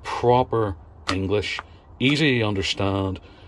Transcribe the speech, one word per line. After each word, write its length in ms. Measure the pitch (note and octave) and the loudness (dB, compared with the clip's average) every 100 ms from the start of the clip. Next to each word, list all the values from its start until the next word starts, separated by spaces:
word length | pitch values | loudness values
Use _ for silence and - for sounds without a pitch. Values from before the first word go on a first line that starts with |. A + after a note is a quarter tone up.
proper 720 | - - A#2+ B2 B2 A2+ G#2 F2+ - - - | -8 0 4 4 4 0 -2 -4 -14 -10 -4
English 480 | F#2+ F#2+ G#2 - - - - - - | -2 0 0 -2 -8 -12 -18 -18 -2
easy 360 | C3 D3 D3+ B2 | 0 2 2 2
to 40 | |
understand, 760 | G#2+ G2 F2+ - G2 G2 F#2+ F#2 - - | 0 0 -2 -2 -2 0 -2 -6 -12 -20